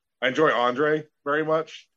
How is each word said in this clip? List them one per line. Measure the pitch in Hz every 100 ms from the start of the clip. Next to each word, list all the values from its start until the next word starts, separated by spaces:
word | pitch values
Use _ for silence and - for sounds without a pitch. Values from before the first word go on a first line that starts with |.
| _ -
I | 127
enjoy | 131 156
Andre | 117 120 123 151 156 151 _
very | 143 147
much | 156 160 156 - -